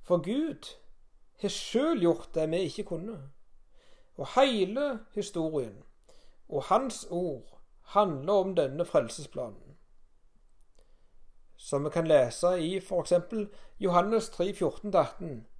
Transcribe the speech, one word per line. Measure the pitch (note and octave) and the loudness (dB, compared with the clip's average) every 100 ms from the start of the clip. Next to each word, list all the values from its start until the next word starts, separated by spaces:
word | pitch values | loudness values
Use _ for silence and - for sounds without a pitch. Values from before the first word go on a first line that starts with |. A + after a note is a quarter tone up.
For | - F3 | 2 0
Gud | D#3+ C4 D#4+ - - - - - - - - _ | 2 -2 -2 -6 -16 -18 -20 -20 -20 -20 -20 _
har | G3+ | -6
selv | - - A3+ D#4 C#4+ | -4 -2 0 2 4
gjort | E3+ E3+ - | 2 2 -2
det | D#3+ D#3 | -2 0
vi | E3+ | 0
ikke | E3+ - | -2 -6
kunne. | - D#3+ G3+ G3 C#3 - - - - - - - - - | -8 -8 -8 -12 -16 -20 -20 -20 -20 -20 -20 -20 -20 -12
Og | C#3+ | 0
hele | B3 C#4 A3 F#3 A#3 C#4+ A3+ - | 4 6 4 0 0 -4 -4 -8
historien | G#3 G3 E3+ D#3+ D#3 A#2+ - - _ - - - - - | -6 -6 -4 -2 -2 -4 -10 -20 _ -20 -20 -20 -20 -6
og | C#3+ | -4
hans | - G#3 C4+ - - | 2 2 2 -6 -6
ord | F3 F3+ C3+ - - - - | -4 -4 -6 -12 -20 -20 -20
handler | - G3 G3+ C#3 D3+ | 0 4 4 0 2
om | G3+ F#3+ | 2 4
denne | F3+ C3+ C#3+ | 0 0 -2
frelsesplanen, | F3 D#3 A2+ - C#3 - A#2+ G2 - - - - - _ - - - - - - - - - - - - - - | 2 2 2 -8 -10 -10 -10 -12 -20 -20 -20 -20 -20 _ -20 -20 -20 -20 -20 -20 -20 -20 -20 -20 -20 -20 -20 -20
som | - C#3 | -4 -2
vi | D3 | -2
kan | E3+ E3 | -2 6
lese | D3+ A#2+ - F3+ F3+ | 6 6 2 0 2
i | D#3+ F#3+ | -2 -4
for | F#3 F3+ | -2 -4
eksempel | - F3 F3 A3 G#3 - - - | 2 2 2 -6 -8 -12 -18 -4
Johannes | G3 F3 G3 A3+ - | 2 4 4 0 -2
tre | - F#3 | -4 -4
fjorten | - D#3+ - G#3 | 0 -2 -2 0
til | F#3 | 2
atten | - - E3+ B2 - | 2 -4 -10 -10 -14